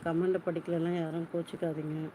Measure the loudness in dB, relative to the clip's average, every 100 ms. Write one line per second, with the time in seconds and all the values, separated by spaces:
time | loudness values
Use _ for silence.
0 | 0 2 4 2 2 -2 0 0 2 2
1 | 0 -2 -2 -2 -4 -2 -2 -2 -2 -2
2 | -4